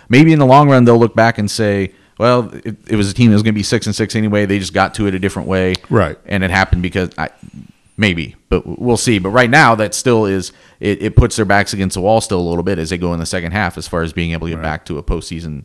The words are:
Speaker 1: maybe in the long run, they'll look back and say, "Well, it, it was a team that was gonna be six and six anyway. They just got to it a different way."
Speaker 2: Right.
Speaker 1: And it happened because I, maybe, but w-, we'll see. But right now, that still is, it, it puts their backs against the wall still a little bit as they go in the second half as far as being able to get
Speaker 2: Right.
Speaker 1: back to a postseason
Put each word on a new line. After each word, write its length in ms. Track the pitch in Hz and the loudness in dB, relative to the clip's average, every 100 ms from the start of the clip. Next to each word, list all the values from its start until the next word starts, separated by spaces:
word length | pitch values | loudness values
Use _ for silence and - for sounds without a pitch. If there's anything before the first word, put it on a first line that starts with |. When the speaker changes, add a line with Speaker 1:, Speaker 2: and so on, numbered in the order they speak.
| - | 2
Speaker 1:
maybe 240 | 123 160 | 4 6
in 60 | 156 | 6
the 60 | 135 | 6
long 240 | 135 147 | 6 6
run, 140 | 135 | 6
they'll 160 | 120 117 | 6 6
look 160 | 117 113 | 4 2
back 220 | 113 113 | 0 0
and 100 | 104 | -4
say, 440 | - 107 101 95 - _ - | -2 -2 0 -4 -8 _ -2
"Well, 340 | 117 123 113 | 0 0 -2
it, 220 | - 113 107 - | -10 -14 -14 -4
it 100 | 107 | -2
was 120 | 101 | 0
a 40 | |
team 160 | 95 120 | 2 4
that 40 | 104 | 4
was 60 | |
gonna 100 | 110 | 2
be 100 | 107 | -2
six 240 | 98 113 110 | -2 -2 -2
and 80 | 104 | -4
six 180 | 107 113 | -4 -2
anyway. 300 | 107 104 101 | -2 0 0
They 140 | 101 | -2
just 140 | 90 | -2
got 200 | 95 95 - | -2 -2 -2
to 120 | 101 | -4
it 80 | 92 | -2
a 40 | |
different 280 | 98 95 - | -4 -4 -4
way." 260 | 95 92 90 - | -2 -2 -4 -2
Speaker 2:
Right. 300 | 123 82 - - | 0 0 -4 -8
Speaker 1:
And 180 | 98 | -4
it 80 | 92 | -2
happened 300 | 95 95 90 | 0 0 0
because 260 | 90 98 87 - | -2 -4 -4 -6
I, 120 | 80 - - - - _ _ - | -10 -12 -20 -20 -20 _ _ -2
maybe, 380 | 104 85 67 - - | -2 -2 -6 -12 -4
but 100 | - | -4
w-, 180 | - - | -4 -6
we'll 180 | 120 113 | -2 0
see. 200 | - 107 | 0 0
But 120 | 92 | 0
right 180 | 113 120 | 0 2
now, 240 | 143 135 110 | 4 4 2
that 200 | 107 - | -2 -2
still 300 | 127 113 107 | 0 2 2
is, 260 | 95 90 - _ _ | -2 -4 -14 _ _
it, 220 | 101 98 | -4 -2
it 140 | 107 - | 0 2
puts 200 | 117 - | 2 2
their 100 | 101 | 2
backs 280 | 101 98 | 2 0
against 220 | 101 95 95 | -4 -4 -2
the 60 | |
wall 200 | 92 110 | 0 0
still 180 | - 92 | 0 -2
a 80 | 87 | -2
little 160 | 85 | -2
bit 140 | 87 92 | -2 -4
as 140 | 80 | -4
they 60 | 90 | -4
go 140 | 90 | -4
in 60 | 85 | -4
the 60 | 82 | -6
second 280 | 95 85 | -8 -6
half 220 | 95 92 85 | -4 -4 -6
as 100 | 80 | -8
far 160 | 87 | -4
as 100 | 82 | -4
being 200 | 85 85 | -4 -6
able 120 | 82 82 | -6 -6
to 40 | |
get 60 | 82 | -6
Speaker 2:
Right. 60 | |
Speaker 1:
back 220 | 78 78 - | -6 -8 -10
to 140 | 76 | -10
a 40 | |
postseason 600 | - 85 - 82 82 73 | -6 -6 -8 -12 -10 -12